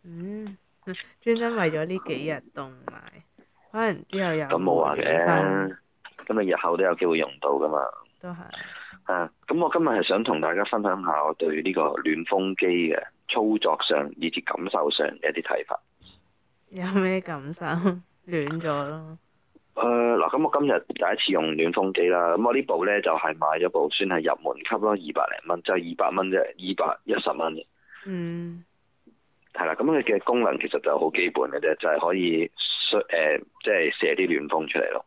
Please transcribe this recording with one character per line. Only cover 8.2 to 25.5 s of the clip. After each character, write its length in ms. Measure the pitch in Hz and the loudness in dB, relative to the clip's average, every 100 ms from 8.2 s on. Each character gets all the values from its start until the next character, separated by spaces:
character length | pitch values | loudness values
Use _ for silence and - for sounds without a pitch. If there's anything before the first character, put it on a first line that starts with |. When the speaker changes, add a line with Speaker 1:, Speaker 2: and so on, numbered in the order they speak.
Speaker 1:
都 80 | 180 | -14
係。 60 | 170 - - - - - - | -12 -14 -16 -14 -16 -18 -10
Speaker 2:
啊， 260 | - 90 82 _ - | -2 0 -2 _ -4
咁 120 | 160 | 0
我 120 | 165 | 2
今 120 | 175 | 2
日 40 | 156 | 2
係 140 | 110 | 2
想 220 | 87 95 | 2 2
同 160 | 117 80 | 2 0
大 120 | 80 | 0
家 120 | 87 | 0
分 180 | 101 113 | 0 0
享 200 | 101 95 | 0 -2
下 200 | 87 76 | 0 0
我 80 | 76 | 0
對 280 | 78 80 78 | 0 -2 0
呢 100 | 87 | -2
個 100 | 82 | 0
暖 200 | 76 - | 0 0
風 500 | 80 78 85 98 95 92 | -2 -2 0 0 0 0
機 100 | 95 | 2
嘅 340 | 87 82 78 - _ - | 2 2 0 -4 _ -4
操 280 | 120 110 107 | 0 2 2
作 200 | - 78 | 2 0
上 260 | - 76 71 - | 2 0 0 -4
以 120 | 82 | -4
至 120 | 82 | -4
感 160 | - - 92 | -4 -4 -2
受 200 | 98 73 | 0 0
上 160 | 69 76 78 | 0 -2 -2
嘅 80 | - | -2
一 100 | 80 | -2
啲 20 | |
睇 220 | - - - | -2 -4 -4
法。 140 | - _ _ - - _ _ _ _ _ | -8 _ _ -20 -20 _ _ _ _ _
Speaker 1:
有 140 | 190 180 196 | -8 -2 0
咩 200 | 190 190 | 2 0
感 200 | 185 151 139 | -4 -10 -10
受？ 100 | 170 165 170 185 | -8 -4 0 0
<laughs> 320 | 180 - _ - | -2 -10 _ -6
暖 340 | 170 147 160 | -4 -2 -4
咗 280 | 165 143 143 | -2 -2 -4
咯。 300 | 156 156 165 _ _ _ _ _ | -8 -14 -18 _ _ _ _ _
Speaker 2:
誒， 120 | - 120 120 117 117 | -2 2 4 4 4
嗱， 120 | 82 131 | 4 2
咁 60 | |
我 140 | 156 143 | 2 2
今 80 | 143 | 2
日 160 | 98 - | 2 -2
第 60 | - | -2
一 160 | 90 110 | 0 0
次 160 | - | 0
用 240 | 92 80 78 | 2 0 0
暖 160 | 82 | 0
風 200 | 87 95 | 2 0
機 160 | 92 87 | 2 2
啦。 260 | 90 85 87 | 4 2 4
咁 100 | 117 | 2
我 60 | |
呢 100 | 127 | 2
部 220 | 143 85 | 0 0
呢， 160 | 95 104 | 2 2
就 100 | 92 | 2
係 220 | 80 82 78 | 0 0 0
買 80 | 76 80 | 0 2
咗 100 | 90 | 2
部 180 | 85 76 | 2 0
算 200 | - 98 | 0 0
係 180 | 87 78 | 2 2
入 140 | 65 | -2
門 140 | 78 71 | -4 -6
級 120 | - 113 | -4 -2
咯， 140 | 107 | 0
二 220 | 101 76 | 0 -2
百 220 | 78 - - | -2 -2 -4
零 120 | |
蚊， 140 | 82 | -6